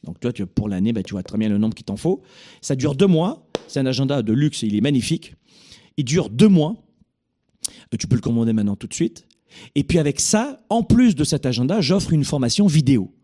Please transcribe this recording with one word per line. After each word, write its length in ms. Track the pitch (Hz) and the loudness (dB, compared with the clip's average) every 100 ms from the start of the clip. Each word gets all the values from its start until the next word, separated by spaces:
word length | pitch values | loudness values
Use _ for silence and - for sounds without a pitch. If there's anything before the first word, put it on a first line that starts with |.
Donc 160 | - 87 | -16 -8
toi, 120 | 120 | -8
tu, 140 | 117 95 | -6 -6
pour 240 | - 107 | -4 -4
l'année, 240 | 92 104 | -2 -2
ben, 100 | 117 | -2
tu 100 | 90 | -6
vois 100 | 98 | -8
très 140 | 90 104 | -8 -4
bien 120 | 110 | -2
le 80 | 101 | 0
nombre 160 | 110 | -2
qu'il 120 | 104 - | -4 -10
t'en 120 | 101 | -6
faut. 240 | 160 185 _ - - - | -4 -4 _ -20 -20 -18
Ça 140 | - 135 | -8 -4
dure 200 | 147 135 | -2 2
deux 120 | 196 | 2
mois. 400 | 160 180 302 _ - - | 4 0 -6 _ -12 -8
C'est 120 | - | -4
un 60 | 131 | -2
agenda 360 | 127 135 143 | 0 -2 -2
de 120 | 113 | 0
luxe 300 | 113 151 - | 2 0 -2
et 40 | 110 | -2
il 80 | 104 | 0
est 60 | |
magnifique. 520 | 127 139 107 - - - _ _ _ - _ - | 2 0 0 -4 -6 -20 _ _ _ -20 _ -8
Il 80 | 127 | -2
dure 240 | 160 110 | -2 -2
deux 200 | 110 214 | 4 6
mois. 260 | 185 151 233 _ _ _ _ _ _ _ _ - - - | 6 2 -4 _ _ _ _ _ _ _ _ -16 -16 -12
Euh, 40 | 110 | -10
tu 80 | - | -2
peux 80 | 123 | -2
le 60 | |
commander 320 | 107 117 113 | 0 -2 0
maintenant 220 | 110 104 101 | 0 -2 -4
tout 120 | 107 | -10
de 60 | |
suite. 320 | - 170 - _ _ _ - - - | -4 -4 -4 _ _ _ -20 -8 -4
Et 80 | |
puis 140 | 143 170 | 0 0
avec 220 | 147 135 | 0 -2
ça, 420 | - 208 262 269 _ | 0 0 -2 -8 _
en 140 | 226 | -2
plus 320 | 208 226 247 151 | 2 4 4 4
de 80 | |
cet 220 | 147 147 135 | 0 -2 -2
agenda, 360 | 117 127 214 | -2 -2 0
j'offre 320 | 135 107 85 | 0 0 2
une 100 | 156 | 0
formation 440 | 139 147 123 113 202 | 0 -2 -2 2 4
vidéo 460 | 151 131 131 92 _ | 4 4 2 0 _